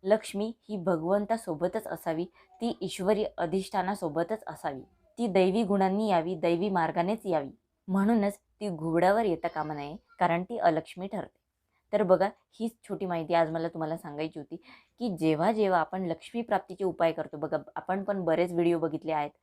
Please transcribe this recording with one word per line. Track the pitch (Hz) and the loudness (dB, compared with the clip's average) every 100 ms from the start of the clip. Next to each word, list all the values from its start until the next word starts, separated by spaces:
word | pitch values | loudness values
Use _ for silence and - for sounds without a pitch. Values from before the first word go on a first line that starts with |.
लक्ष्मी | 190 220 - 196 220 233 _ | 2 2 2 -6 -6 -8 _
ही | 208 | -4
भगवंतासोबतच | 175 175 160 202 208 226 208 156 175 214 214 | 0 0 2 0 0 -4 -4 -4 -2 -4 -8
असावी, | 165 - 160 180 _ _ - | -8 -4 -4 -4 _ _ -8
ती | 233 - | -6 -4
ईश्वरी | 190 - 185 208 - - | -8 -4 0 0 0 -4
अधिष्ठानासोबतच | 170 180 185 202 180 202 170 151 170 214 - | -2 -2 -2 -4 -2 -2 -4 -2 -2 -4 -8
असावी, | 151 165 135 - _ _ - | -8 -8 -8 -14 _ _ -4
ती | 233 | 0
दैवी | 185 185 196 | 4 4 4
गुणांनी | 214 196 190 196 214 | 2 2 2 2 2
यावी, | 180 160 | 2 2
दैवी | 180 170 170 202 | 0 0 2 2
मार्गानेच | 190 160 156 175 220 | 0 0 0 0 -2
यावी. | 208 160 139 - _ _ - | 0 -2 -2 -12 _ _ -2
म्हणूनच | 190 202 233 202 202 | 0 4 4 2 -2
ती | _ _ 208 | _ _ -6
घुबडावर | 165 160 165 180 202 | -4 0 4 6 4
येता | 220 165 170 | 2 0 -2
कामा | 156 151 | -4 -6
नये, | 151 143 180 _ _ | -6 -8 -12 _ _
कारण | 180 170 | 0 0
ती | 185 240 | -2 2
अलक्ष्मी | 175 156 - - 190 | 2 2 -2 -10 -8
ठरते. | 202 - _ _ _ _ _ _ | -8 -10 _ _ _ _ _ _
तर | 208 | 0
बघा, | 196 185 190 - _ | 6 6 4 -2 _
हीच | _ 226 226 - | _ -8 -8 -10
छोटी | 190 190 | -8 -4
माहिती | 170 156 | -4 2
आज | 170 165 | 2 2
मला | 165 165 | 0 -4
तुम्हाला | 165 156 165 | -4 -4 -6
सांगायची | 170 143 160 165 | -8 -6 -6 -6
होती | 139 170 - - _ _ | -12 -14 -16 -20 _ _
की | 240 170 | -6 0
जेव्हा | 160 156 175 | 2 4 2
जेव्हा | 220 202 180 | 2 4 2
आपण | 156 190 | 2 -2
लक्ष्मी | 185 160 - 233 | -4 -4 -6 -8
प्राप्तीचे | 233 202 - 185 | -2 -2 -2 -4
उपाय | 196 185 165 | -4 2 0
करतो, | 156 156 - | 0 -6 -6
बघा, | 151 156 - - | -4 -4 -4 -12
आपण | - 190 | -4 -4
पण | 196 196 | -2 -2
बरेच | 170 160 175 | 0 2 2
व्हिडिओ | 170 170 170 | 2 2 2
बघितले | 160 156 156 | 0 -4 -4
आहेत | 156 147 _ | -4 -4 _